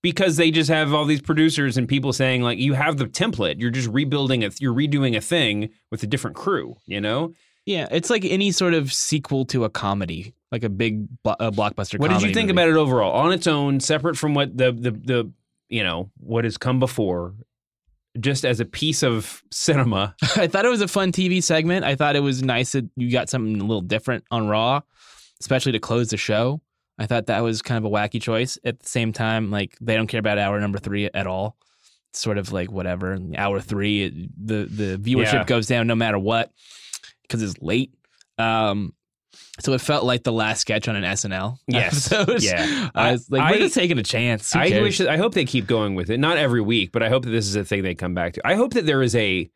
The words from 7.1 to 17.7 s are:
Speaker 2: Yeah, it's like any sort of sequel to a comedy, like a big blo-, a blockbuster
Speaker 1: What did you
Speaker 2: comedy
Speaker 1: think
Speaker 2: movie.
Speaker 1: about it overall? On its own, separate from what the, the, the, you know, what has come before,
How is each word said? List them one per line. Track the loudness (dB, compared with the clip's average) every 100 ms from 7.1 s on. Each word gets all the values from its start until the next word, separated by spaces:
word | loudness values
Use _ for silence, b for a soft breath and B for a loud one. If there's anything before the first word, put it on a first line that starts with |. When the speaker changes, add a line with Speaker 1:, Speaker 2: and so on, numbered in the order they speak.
| -2 -4 -10 b b -6
Speaker 2:
Yeah, | -4 -2
it's | -4 0
like | -2
any | 0 0 0
sort | 2 2
of | 2 0
sequel | -4 -2 -2 0 -2 0
to | 0
a | -2
comedy, | -2 -2 -2 -4 -8 -12 _ _
like | -4
a | -4
big | 0 0 0 -6 -4
blo-, | -2 0
a | -2
blockbuster | 0 -2 -2 -6 0
Speaker 1:
What | 2
did |
you | 4
Speaker 2:
comedy | 2
Speaker 1:
think | 2 2
Speaker 2:
movie. |
Speaker 1:
about | 4 6
it | 6
overall? | 4 4 4
On | 4 2
its | 2 2
own, | 2 2 2
separate | 2 0 0 0
from | 0
what | 2 0 2
the, | 2
the, | 2 -4
the, | -4 0 0 -2 -10 _ _ _
you | -2
know, | -2 -4 -8 _
what | -4 -2
has | -2 -2
come | 0 2
before, | 0 0 -2 -2 -6 -12 -20 _ _